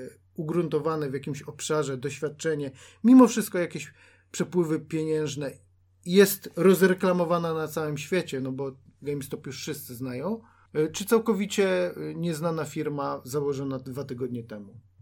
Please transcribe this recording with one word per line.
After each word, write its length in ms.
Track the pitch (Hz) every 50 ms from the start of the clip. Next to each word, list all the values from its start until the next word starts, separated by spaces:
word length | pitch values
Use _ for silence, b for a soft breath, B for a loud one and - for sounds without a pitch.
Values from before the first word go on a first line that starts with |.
| 127 131 - - _ _ _
ugruntowany 760 | - 156 156 165 175 165 156 156 151 147 160 160 156 147 131
w 40 | 135
jakimś 280 | 139 - 151 143 147
obszarze, 540 | - 151 - - - - 156 151 139 135 135
doświadczenie, 760 | 127 139 139 147 - 156 147 151 - - 160 156 147 143 127 B B B B B B -
mimo 240 | 233 262 254 247 226
wszystko 300 | - 220 - - - 180
jakieś 360 | 170 - - 143 - - b b b b b b b _
przepływy 500 | - - - - 175 180 165 151 160 156
pieniężne, 720 | 151 - 160 156 156 156 156 156 151 147 147 147 143 127 - - - _ _ _ _ _ _ _ -
jest 440 | 175 180 202 196 196 - - - - -
rozreklamowana 1000 | 170 165 190 185 160 190 180 180 - 196 185 180 180 170 160 175 170 170 165 160
na 140 | 160 156 151
całym 300 | 151 160 156 151 151 151
świecie, 420 | - - 190 180 - - 139 131
no 120 | 131 131
bo 200 | 131 135 139 135 131 - _ - _ _
GameStop 440 | 135 143 147 143 - - 156 147 -
już 140 | 143 127 -
wszyscy 340 | - 160 135 147 - - 123
znają, 460 | 113 135 127 123 131 151 196 226 220 b b b b b b
e, 160 | - 151 156 156
czy 160 | 156 - 196
całkowicie, 920 | - 233 226 220 226 202 190 202 196 - 208 196 190 185 180 180 175 -
e, 180 | 151 156 156 156
nieznana 500 | 165 170 175 156 147 170 170 160 156 147
firma 560 | 151 - 156 151 147 147 143 139 143 139 139 -
założona 540 | 127 135 147 143 143 139 131 139 135 135 131
dwa 260 | 127 135 123 143 139
tygodnie 380 | - 123 120 131 120 123 120
temu? 320 | 117 - 107 104 101 101 - - - _ _ -